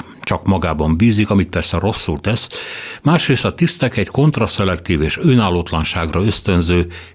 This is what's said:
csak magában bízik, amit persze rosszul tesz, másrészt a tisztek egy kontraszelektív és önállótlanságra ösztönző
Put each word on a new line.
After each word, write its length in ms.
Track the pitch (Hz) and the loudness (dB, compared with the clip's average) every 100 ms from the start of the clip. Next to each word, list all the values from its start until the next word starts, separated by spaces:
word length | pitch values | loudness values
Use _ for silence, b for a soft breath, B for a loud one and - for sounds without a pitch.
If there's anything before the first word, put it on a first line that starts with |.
| B B | B B
csak 240 | - 98 - | -4 -2 0
magában 520 | 92 80 76 78 82 | 0 0 0 0 2
bízik, 320 | 117 104 104 | 4 4 2
amit 200 | 98 85 | 2 2
persze 280 | 85 - 85 | -2 -2 -2
rosszul 420 | 98 - - 76 | -2 -2 -4 -4
tesz, 300 | 98 120 - B B B B B | -2 -4 -6 B B B B B
másrészt 420 | 143 165 - 123 101 | 0 2 2 0 -2
a 80 | |
tisztek 440 | - 170 - 254 - | 0 -2 0 -2 -2
egy 100 | - | -2
kontraszelektív 960 | - 151 110 107 - 95 85 - 78 | 2 2 2 -2 0 0 0 -2 0
és 160 | 76 - | 0 2
önállótlanságra 1040 | 165 127 95 87 82 80 76 90 82 87 | 4 4 4 0 0 -2 -2 -2 -2 0
ösztönző 640 | 107 - - 87 82 87 85 B B | 0 0 2 2 4 2 0 B B